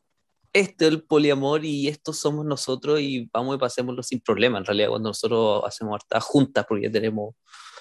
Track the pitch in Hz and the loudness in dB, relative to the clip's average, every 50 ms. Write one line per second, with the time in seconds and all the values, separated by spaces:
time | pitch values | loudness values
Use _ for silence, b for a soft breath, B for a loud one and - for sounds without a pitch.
0 | _ _ _ _ _ _ _ _ _ _ - 196 202 180 - - 170 160 156 156 | _ _ _ _ _ _ _ _ _ _ 2 2 2 2 0 2 2 4 4 2
1 | 160 _ 160 151 151 147 143 135 135 139 147 156 156 160 147 143 139 147 151 - | 0 _ 4 4 4 4 4 2 2 0 0 0 -2 -4 -4 -2 -2 -4 -4 -6
2 | _ - 151 - - 151 147 151 151 151 139 131 - - 131 127 - 143 151 156 | _ -10 -8 -2 -2 -2 -2 -2 -2 -2 -4 -4 -2 -4 -4 -2 0 0 2 2
3 | 143 139 135 127 117 113 - 113 123 131 139 131 127 120 - - 123 123 123 123 | 2 -2 -4 -4 -6 -4 -4 -2 -2 -2 0 0 0 -2 0 -2 -4 -4 -4 -6
4 | 123 - 131 120 - - 110 92 110 127 120 98 95 98 104 101 107 104 117 110 | -6 -6 -6 -4 -2 0 2 2 2 2 2 0 -2 -2 0 0 0 0 0 -2
5 | 110 110 101 - - 113 120 113 113 107 101 104 - 101 - - 113 107 107 101 | -4 -4 -4 -4 -2 0 0 2 2 2 2 0 -2 -4 -6 -8 -8 -8 -8 -8
6 | - _ - 113 - - - 147 135 135 - 120 - - 113 104 101 107 110 107 | -6 _ -4 -2 -2 2 4 4 4 4 2 -2 0 0 -2 -2 -2 0 0 0
7 | 107 110 110 107 104 107 117 _ _ B B B B B B B | 0 0 -2 -4 -6 -8 -10 _ _ B B B B B B B